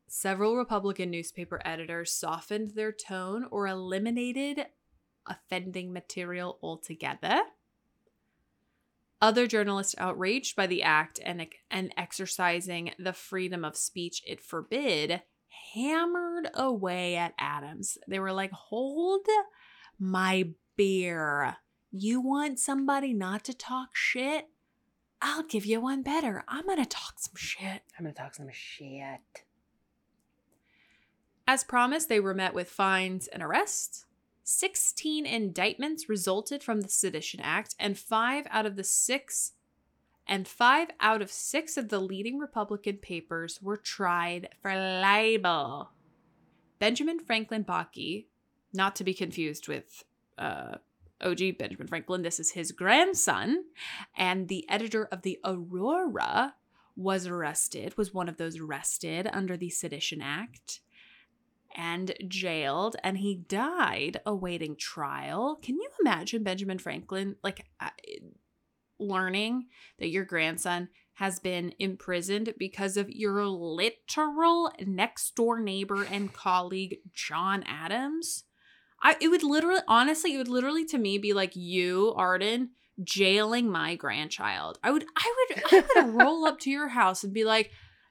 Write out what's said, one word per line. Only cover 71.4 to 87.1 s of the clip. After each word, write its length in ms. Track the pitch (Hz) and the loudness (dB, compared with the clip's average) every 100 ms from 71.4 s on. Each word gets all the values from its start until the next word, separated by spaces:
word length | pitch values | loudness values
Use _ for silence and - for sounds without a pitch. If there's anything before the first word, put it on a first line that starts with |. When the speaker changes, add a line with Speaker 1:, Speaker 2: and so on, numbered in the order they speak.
| 185 180 175 - | -2 -2 -4 -2
Speaker 1:
imprisoned 760 | 196 190 - 175 185 208 226 - | -4 -4 -4 -2 0 0 -2 -4
because 380 | 190 196 196 196 | -6 -2 -2 0
of 140 | 202 | -2
your 340 | - 214 196 202 | -2 0 2 0
literal 1300 | 185 170 165 214 220 - - 302 294 339 339 330 - | -2 -4 0 0 0 -6 0 0 4 6 6 4 -2
next-door 760 | 196 185 220 - - - 233 233 | -2 0 0 0 -4 2 2 4
neighbor 440 | 214 190 196 202 202 | 0 -2 -2 -2 -2
and 220 | 202 196 | -2 -4
colleague, 640 | - 190 180 180 190 190 - 180 | -2 2 2 2 -4 -4 -8 -12
John 500 | - - 156 190 196 - | -8 -4 0 2 0 -2
Adams? 800 | 151 165 220 277 320 330 - - _ _ - _ - | -6 -4 -2 -2 -4 -4 -6 -10 _ _ -20 _ 4
I, 160 | - - | 6 8
it 80 | 320 | 6
would 140 | 339 | 6
literally, 380 | 302 302 339 370 - | 6 4 6 4 6
honestly, 480 | 226 262 311 349 | 6 6 4 2
it 40 | 277 | 0
would 100 | 247 | 0
literally 360 | 247 262 311 320 | 2 2 0 0
to 120 | 277 | 2
me 200 | 208 202 | 2 2
be 140 | 208 | 2
like 220 | 202 185 | 2 2
you, 580 | 180 175 180 180 180 214 - | -2 -2 2 4 4 4 4
Arden, 540 | 185 185 202 240 247 _ _ - | 4 4 2 0 -2 _ _ -10
jailing 640 | 175 190 190 196 214 240 233 | -4 4 6 6 4 4 2
my 240 | 175 156 | 2 0
grandchild. 840 | 170 143 113 151 - 104 92 78 - | -2 -2 -2 -4 -2 -2 -2 -4 -2
I 80 | 226 | 2
would, 140 | 302 302 - | 2 0 -2
I 180 | 453 480 508 | 0 2 2
would, 120 | 285 320 | 2 8
I 120 | 370 - 480 | 8 10 6
would 120 | 254 | 6
Speaker 2:
<laughs> 60 | 226 | 8
Speaker 1:
roll 220 | 262 330 311 | 6 6 2
up 120 | - | 0
to 100 | 269 | -2
your 180 | 285 294 | -2 0
house 340 | 240 190 | 4 4